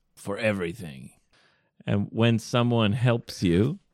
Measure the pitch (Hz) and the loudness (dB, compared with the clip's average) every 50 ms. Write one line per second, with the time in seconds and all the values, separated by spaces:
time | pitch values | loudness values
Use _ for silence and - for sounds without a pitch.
0 | _ _ _ - - - 101 104 113 110 104 98 90 85 85 - 92 80 69 65 | _ _ _ -16 -12 -10 -8 -2 -2 -2 -2 -2 -4 -6 -8 -10 -12 -14 -14 -16
1 | 64 - - _ _ _ _ _ _ _ _ _ _ _ _ _ - - 110 104 | -18 -20 -20 _ _ _ _ _ _ _ _ _ _ _ _ _ -6 -2 -2 -2
2 | 101 - - 110 113 117 117 110 - - - 123 120 120 120 117 110 104 101 131 | -2 -2 0 2 2 4 2 2 0 -2 0 0 0 2 2 2 2 2 2 2
3 | 117 127 117 120 - - - - - 90 85 87 107 135 170 202 - _ | 2 2 2 0 -2 -8 -8 -2 0 2 4 4 4 2 0 -6 -12 _